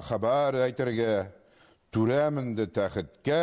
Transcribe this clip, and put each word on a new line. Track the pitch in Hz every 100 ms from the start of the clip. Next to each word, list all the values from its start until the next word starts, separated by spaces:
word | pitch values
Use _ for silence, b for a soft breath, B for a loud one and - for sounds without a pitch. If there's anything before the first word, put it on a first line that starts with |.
хәбәр | - 110 113 143 139 131 127
әйтергә, | 123 127 113 113 101 98 - b b b b _
түрә | 110 113 139 151 147
менде | 123 110 101
тәхеткә, | 104 95 104 76 - 139 156